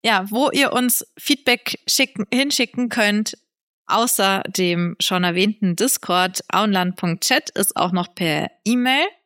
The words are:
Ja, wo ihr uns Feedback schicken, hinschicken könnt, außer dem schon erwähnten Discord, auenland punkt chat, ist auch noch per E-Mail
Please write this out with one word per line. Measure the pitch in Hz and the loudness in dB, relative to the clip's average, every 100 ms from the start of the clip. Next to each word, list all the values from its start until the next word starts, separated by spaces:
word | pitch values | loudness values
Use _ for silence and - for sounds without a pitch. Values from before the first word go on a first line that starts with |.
Ja, | 240 202 196 | 2 0 0
wo | 214 277 | 0 0
ihr | - 277 | 2 0
uns | 240 247 - - - | 2 0 -2 -6 -12
Feedback | - 285 - 240 - - - | -2 0 2 0 -2 -8 -2
schicken, | - 254 - - | 0 0 -2 -2
hinschicken | 254 277 - 240 - 247 | 0 0 0 -2 -2 -2
könnt, | 247 208 208 214 - _ _ _ _ - | 2 2 2 -2 -8 _ _ _ _ -2
außer | 208 240 - 196 196 - | 0 2 2 0 0 -2
dem | 190 180 175 175 - | -2 0 0 -2 -2
schon | - 185 | -2 0
erwähnten | 180 175 208 214 190 170 | 0 2 0 2 0 0
Discord, | 254 - - 180 185 185 - | 0 -2 0 0 0 -2 -2
auenland | 180 214 196 180 180 | 0 2 0 -2 -2
punkt | 175 170 | -4 -2
chat, | - - - | 0 0 -2
ist | - 196 - | -4 -2 0
auch | 175 | 0
noch | 175 175 | 0 -4
per | - 170 151 - _ | -4 -2 -2 -4 _
E-Mail | 208 247 247 269 370 - | -2 0 2 0 0 -6